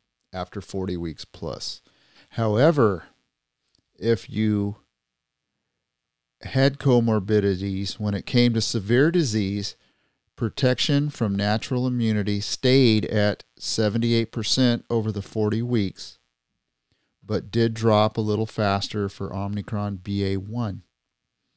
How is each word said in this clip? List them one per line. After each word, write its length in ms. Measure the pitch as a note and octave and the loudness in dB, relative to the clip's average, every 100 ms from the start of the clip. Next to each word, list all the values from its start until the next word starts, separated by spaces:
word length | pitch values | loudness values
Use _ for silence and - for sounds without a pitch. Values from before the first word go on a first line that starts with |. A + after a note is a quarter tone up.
| _ _ _ | _ _ _
after 300 | F#2 F2+ G#2 | -10 -8 -10
forty 340 | - G2 F#2+ F2+ | -10 -8 -6 -6
weeks 300 | E2+ D2 - | -6 -10 -16
plus. 560 | - D#2+ A#1 - - _ _ _ _ _ | -12 -10 -10 -12 -14 _ _ _ _ _
However, 720 | - A2+ G#2+ D3+ D3 A2 F2+ - _ _ _ _ _ _ _ _ - | -2 0 4 4 4 2 2 -8 _ _ _ _ _ _ _ _ -6
if 300 | A2+ A2+ - | -2 -2 -2
you 480 | - A2 G#2 G2+ G#2 _ _ _ _ _ _ _ _ _ _ _ _ _ _ _ _ | -2 0 0 -2 -6 _ _ _ _ _ _ _ _ _ _ _ _ _ _ _ _
had 340 | - C3 C#3 C#3 | -4 2 2 2
comorbidities, 1200 | C#3+ B2 A#2 A2 G2 G#2+ G2+ F#2 G2 F#2+ G2 - | 4 4 4 0 2 2 2 0 -2 -4 -6 -4
when 140 | G#2 | -4
it 140 | G2 - | -4 0
came 260 | B2 A#2+ | 2 4
to 80 | A2+ | 2
severe 480 | - A#2 G2 A#2+ D#3 | -2 -2 2 2 4
disease, 640 | F3 C#3 G#2+ G2 G2+ G2 - _ _ _ _ _ - | 2 0 0 -2 -2 -6 -12 _ _ _ _ _ -6
protection 760 | A2+ - B2+ B2+ - C#3+ D3 | -6 0 0 2 0 0 0
from 260 | - G#2+ G2 | -2 -2 0
natural 520 | G2+ A2 - B2+ B2+ | 0 -2 -2 -2 0
immunity 520 | B2 A2+ G#2+ G2+ G2+ | 0 0 0 0 -2
stayed 640 | G#2 - B2+ C3+ B2 A2 - | -4 0 4 6 6 4 2
at 380 | G#2+ G#2 - - - | 2 0 -2 -10 -12
seventy-eight 760 | - - G#2+ A2+ A#2 A#2 A2+ | -6 0 0 2 2 0 0
percent 540 | A#2+ G#2 - B2+ A#2 - | -4 -2 2 2 2 -2
over 220 | A#2 G#2+ | -2 0
the 100 | G2+ | -4
forty 420 | - A2 G#2+ A2 | -4 -2 0 0
weeks, 560 | A#2+ A#2+ F#2+ - - - _ _ _ _ _ _ _ _ _ _ G2+ | 0 0 0 -4 -16 -20 _ _ _ _ _ _ _ _ _ _ -6
but 240 | G#2 - | -4 -2
did 240 | A2+ A#2 | 0 0
drop 440 | A2+ A2+ G#2+ G#2+ - | 2 4 4 4 0
a 40 | |
little 240 | G#2+ G#2+ A2 | -2 -2 -2
faster 640 | - G#2 G2 - G#2 G2 | -2 0 0 -2 -4 -6
for 260 | - G2 G2 | -6 -8 -6
Omicron 600 | G2+ G#2 G2+ G#2 G#2 G2 | -6 -6 -6 -6 -6 -6
B 300 | F#2 G2 G2 | -6 -4 -2
A 120 | G2 | -4
one. 460 | G2 A#2 A#2 G2 - _ _ _ _ _ _ | -6 -6 -6 -8 -16 _ _ _ _ _ _